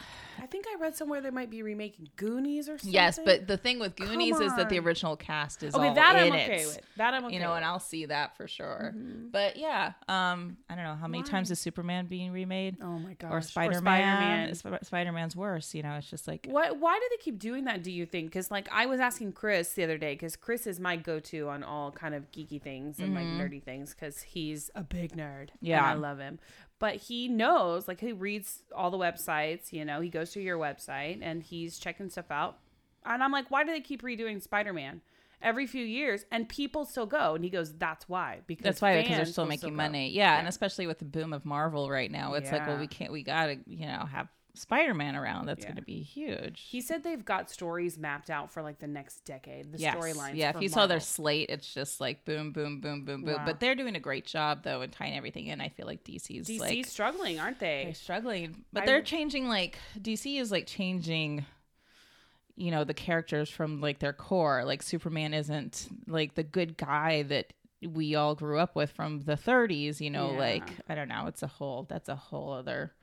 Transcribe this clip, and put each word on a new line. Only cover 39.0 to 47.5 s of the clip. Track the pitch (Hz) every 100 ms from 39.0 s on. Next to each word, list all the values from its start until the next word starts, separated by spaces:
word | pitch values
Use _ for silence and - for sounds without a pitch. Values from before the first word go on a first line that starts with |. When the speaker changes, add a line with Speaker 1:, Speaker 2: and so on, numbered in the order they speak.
| 165
Speaker 2:
they're | 160
Speaker 1:
fans | 160
Speaker 2:
still | 170 151
Speaker 1:
will |
Speaker 2:
making | 147
Speaker 1:
still | 156
go." | 151
Speaker 2:
money. | 151 143 135
Yeah, | 196 196 151
and | 170
Speaker 1:
Yeah. |
Speaker 2:
especially | - 196 - 175
with | 156
the | 151
boom | 156 160
of | 147 147
Marvel | 143 160 147 139
right | 135 120
now, | 143 139
it's | 143 139
like, | 151 151
well, | 147
Speaker 1:
Yeah. |
Speaker 2:
we | 151
can't, | - -
we | 151
gotta, | 131 156 156 135 -
you | 170 151
know, | - 151
have | 135 - _ _ -
Spider-Man | - 247 320 170 143 139
around. | 127 - -
That's | -
Speaker 1:
Yeah. | -
Speaker 2:
gonna | -
be | - 165
huge. | 147 285 294 - - 165 -
Speaker 1:
He | 247
said | 247 330
they've | 339 302 214
got | 196
stories | -